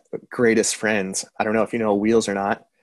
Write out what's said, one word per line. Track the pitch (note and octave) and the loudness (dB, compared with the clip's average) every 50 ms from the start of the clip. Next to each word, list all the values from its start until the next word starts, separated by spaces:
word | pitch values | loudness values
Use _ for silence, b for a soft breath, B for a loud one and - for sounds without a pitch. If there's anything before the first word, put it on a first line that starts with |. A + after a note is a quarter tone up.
| _ _ - - - - | _ _ -14 -14 -14 -10
greatest | - - B2 A2+ A2+ G#2+ G2+ - - | -4 0 2 4 4 4 2 0 -2
friends. | - - G#2+ A2 G#2 F#2+ F#2+ F#2+ - - - _ - | -2 -2 -2 0 0 -2 -4 -6 -8 -10 -10 _ -4
I | G#2 | -4
don't | G#2+ G#2+ | 0 0
know | A2+ G#2+ | 0 0
if | G2+ - | 0 -2
you | A#2+ | -2
know | A2+ G#2+ G#2 | 0 0 0
Wheels | G2+ G#2 A2 A#2 A2+ G#2+ - | 2 2 2 2 2 2 0
or | G2+ | -2
not, | G2 G2 G2+ A2+ - - _ _ _ | -2 -2 -2 -4 -4 -6 _ _ _